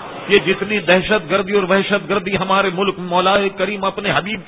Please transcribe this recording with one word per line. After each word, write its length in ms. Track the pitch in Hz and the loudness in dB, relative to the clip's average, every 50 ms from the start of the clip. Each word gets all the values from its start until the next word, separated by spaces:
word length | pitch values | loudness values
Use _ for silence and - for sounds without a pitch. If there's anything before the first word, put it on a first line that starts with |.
| - - - - - - | -14 -14 -14 -10 -2 2
یہ 80 | 202 196 147 | 2 2 4
جتنی 320 | 170 190 - 196 202 214 202 | 2 -2 -2 -2 -2 -2 -2
دہشت 520 | 165 160 180 190 - - 214 214 160 143 | 2 2 2 2 4 2 0 0 0 0
گردی 220 | 180 202 196 180 | 0 0 0 2
اور 100 | 208 202 | 0 0
وحشت 460 | 185 170 190 196 - - 202 196 - 151 | 2 4 2 2 2 2 0 -2 0 -2
گردی 280 | 196 208 175 196 196 | -2 -2 -2 -2 -2
ہمارے 340 | 165 190 190 190 196 190 190 175 | -2 0 2 2 2 2 0 0
ملک، 200 | 180 202 190 180 170 | 0 -2 -2 -2 -4
مولا 380 | 180 175 175 180 185 190 202 202 196 196 196 | -4 0 0 2 4 4 2 2 2 0 -2
کریم، 280 | 196 190 196 208 196 190 | -2 -4 -2 -2 -2 -4
اپنے 280 | 196 190 208 202 196 139 | -4 -4 -2 -2 0 0
حبیب 260 | 143 170 208 220 196 160 | 0 -2 -4 -8 -8 -6